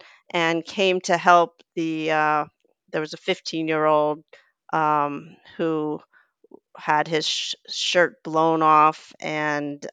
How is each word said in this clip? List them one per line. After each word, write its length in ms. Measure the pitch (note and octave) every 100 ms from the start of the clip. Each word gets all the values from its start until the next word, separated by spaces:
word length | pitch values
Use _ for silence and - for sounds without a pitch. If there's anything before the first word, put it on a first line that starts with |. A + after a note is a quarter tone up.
| - - _
and 340 | F3 E3 E3+
came 360 | - - F#3+ F#3
to 140 | F3+ E3+
help 460 | F3+ F3 E3+ - _ -
the, 340 | D#3+ D#3+ D#3
uh, 340 | D#3 D3+ D3+ D3+ _ _ _ _
there 80 | D#3+
was 120 | D#3
a 60 | -
fifteen-year-old, 1080 | - F3+ - E3 D#3+ D#3 D#3 D3+ D3+ D3+ _ - _ _ _
um, 640 | D#3+ D#3 D3+ D3 C#3+ E3 F3 - -
who 440 | E3+ D#3+ D3+ D3+ - _ _ _ _ - _ -
had 300 | - D3+ D#3
his 200 | D#3+ D#3
sh-, 280 | - - - -
shirt 540 | - - F3+ E3 -
blown 380 | - D#3+ D#3+ D#3+
off 500 | D#3 D#3 D#3 D#3 - -
and, 640 | - D#3 D3+ D3 D3 C#3+ -